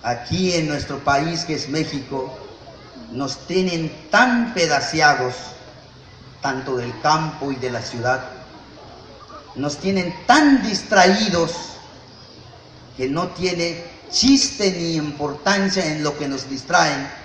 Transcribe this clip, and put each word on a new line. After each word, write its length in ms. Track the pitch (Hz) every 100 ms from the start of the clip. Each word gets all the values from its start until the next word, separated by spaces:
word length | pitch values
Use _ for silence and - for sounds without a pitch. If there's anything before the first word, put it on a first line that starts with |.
aquí 500 | 117 120 - 170 185
en 140 | 175 156
nuestro 320 | 147 - 139
país 460 | - 139 160 165 -
que 100 | 147
es 140 | 131
México, 680 | 151 156 143 127 135 131 - - - - - - - 113
nos 380 | 120 139 - -
tienen 640 | 180 185 170 160 - -
tan 420 | 208 254 240 233
pedaceados, 800 | 185 165 143 - 156 151 139 127 123 - - - - - - - - - -
tanto 340 | 139 131 131 127
del 180 | 120 117
campo 500 | 151 156 160 - 139
y 40 | 131
de 160 | 127
la 100 | 117
ciudad, 420 | - 120 120 131 - - - - - - - - - - - - - -
nos 220 | 143 -
tienen 360 | 190 196 175 - -
tan 340 | 262 302 262
distraídos 880 | 226 190 - 202 185 208 214 170 160 - - - - - - - - - - - - - - -
que 100 | 131
no 220 | 151 131
tiene 540 | - 180 175 170 170 - - -
chiste 600 | - 233 277 - - 202
ni 260 | 175 170 160
importancia 880 | 151 143 147 - 202 202 196 190 160
en 180 | 151
lo 120 | 151 143
que 100 | 143
nos 200 | 135 131
distraen 600 | 135 - 170 147 139 139 -